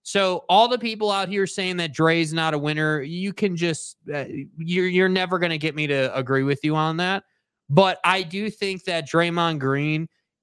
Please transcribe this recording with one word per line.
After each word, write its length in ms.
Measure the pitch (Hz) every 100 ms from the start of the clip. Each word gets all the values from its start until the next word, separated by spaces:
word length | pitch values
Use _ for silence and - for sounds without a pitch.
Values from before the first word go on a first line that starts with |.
so 440 | - 196 190 180 -
all 200 | 190 233
the 100 | 247
people 320 | 226 214 214
out 180 | 196 185
here 180 | 196 190
saying 300 | - 185 180
that 160 | 165
Dre's 400 | 131 160 165 160
not 220 | 165 160
a 40 | 151
winner, 440 | 147 151 156 151
you 320 | 139 175 196
can 200 | 190 202
just, 440 | 175 170 156 - - -
uh, 120 | 147 - - 139 151
you're, 300 | 165 175 185
you're 220 | 180 185
never 300 | 185 185 180
gonna 200 | 175 156
get 160 | 156
me 120 | 147 151
to 300 | 139 131 127
agree 280 | 123 135
with 200 | 135 143
you 100 | 151
on 220 | 156 156 160
that. 280 | 180 190 - _ _ _ -
But 320 | 143 190 175
I 180 | 170 190
do 260 | 175 190 214
think 360 | 202 196 185
that 220 | - 170 147
Draymond 520 | 165 170 170 170 156
Green 500 | 135 139 151 156 165 _ _ _